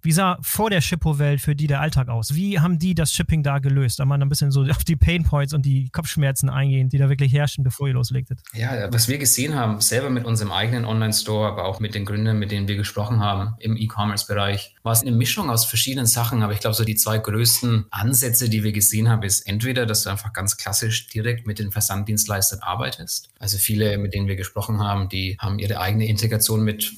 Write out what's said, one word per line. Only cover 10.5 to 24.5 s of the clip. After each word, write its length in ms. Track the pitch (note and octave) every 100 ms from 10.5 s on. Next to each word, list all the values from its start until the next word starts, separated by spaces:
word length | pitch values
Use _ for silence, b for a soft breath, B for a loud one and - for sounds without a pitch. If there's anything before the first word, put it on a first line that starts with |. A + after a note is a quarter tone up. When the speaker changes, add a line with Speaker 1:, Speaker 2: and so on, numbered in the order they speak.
Speaker 2:
eigenen 340 | F2+ A2 A#2+ A2+
Online-Store, 600 | A2+ A2 G#2+ - G#2+ G#2+
aber 180 | G2 F2+
auch 140 | F#2+
mit 140 | G#2+
den 120 | G#2 G2+
Gründern, 320 | G#2 A2 A2
mit 120 | G2
denen 160 | G#2 G2
wir 100 | G2+
gesprochen 440 | G2+ - G#2 A#2+
haben 360 | G#2 G2 G2+ -
im 180 | A2 A2+
E-Commerce-Bereich, 960 | A2 G#2+ G#2 G2+ - G2+ G2+ G2+ - _
war 120 | A2+
es 80 | A#2
eine 100 | C3+
Mischung 380 | A#2 A#2+ - E3+
aus 160 | A2+ -
verschiedenen 400 | A2 - C3 A#2
Sachen. 360 | - A#2 A#2
Aber 120 | G#2
ich 60 | G2+
glaube, 160 | A2+ G#2+
so 80 |
die 120 | A2+ G#2+
zwei 220 | - G#2+
größten 720 | G#2+ G#2+ A#2 - B2 A2+ G2+
Ansätze, 580 | G2+ G#2+ B2+ B2+ A2+ B2
die 160 | A2
wir 80 | G#2+
gesehen 380 | G#2+ G2+ G#2+ A2
haben, 120 | G#2+
ist 240 | G#2 - -
entweder, 380 | G#2 B2 B2+
dass 200 | A#2 G#2
du 40 | G2
einfach 240 | G2+ A2
ganz 240 | - G2 -
klassisch 520 | - G#2+ A2 A2+ -
direkt 380 | A2+ A2 A#2+ A2
mit 120 | G#2
den 140 | G2+
Versanddienstleistern 880 | G2+ G2+ G2 G#2 G#2 - G2+ F#2+ G2
arbeitest. 680 | - F#2 C3 - - - - _
Also 200 | G2+ G2
viele, 400 | - G#2+ G#2+ G2+
mit 160 | G2+
denen 140 | G2 G2
wir 80 | F#2+
gesprochen 420 | F#2